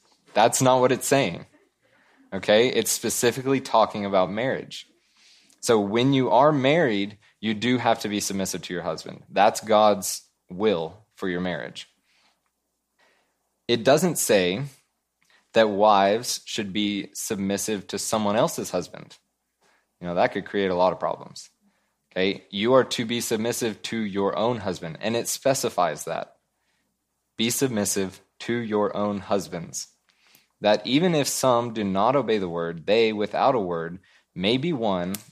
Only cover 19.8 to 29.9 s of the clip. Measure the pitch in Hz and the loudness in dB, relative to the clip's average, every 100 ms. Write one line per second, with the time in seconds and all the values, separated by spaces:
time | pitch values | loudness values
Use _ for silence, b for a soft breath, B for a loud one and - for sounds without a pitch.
19.8 | _ _ 87 87 127 104 87 101 98 90 | _ _ -6 0 0 -2 -6 -4 -2 2
20.8 | 92 85 80 - - - - _ _ _ | 0 0 -4 -6 -10 -20 -20 _ _ _
21.8 | _ _ _ - 95 95 - 98 113 131 | _ _ _ -2 -2 -2 -8 -4 2 4
22.8 | 120 - 113 120 - 110 117 120 117 101 | 4 -2 -4 -4 -2 -2 -2 -4 -4 -6
23.8 | - 113 107 98 98 - 113 120 98 85 | -8 -6 -4 -2 -2 0 -2 -2 -4 -6
24.8 | 85 76 107 117 - - 131 - 117 - | -8 -6 -4 -2 -4 -2 0 0 -2 -2
25.8 | 87 76 - 85 - _ _ _ _ _ | -2 -2 -8 -8 -10 _ _ _ _ _
26.8 | _ _ _ _ _ - 113 - 135 107 | _ _ _ _ _ -6 -4 -2 -2 0
27.8 | 101 101 95 - _ - - 120 110 107 | -2 -2 -4 -8 _ -12 -6 -4 -2 0
28.8 | 101 95 104 101 - 101 82 87 85 - | 0 -2 -4 -4 -4 -4 -4 -10 -10 -12
29.8 | - | -14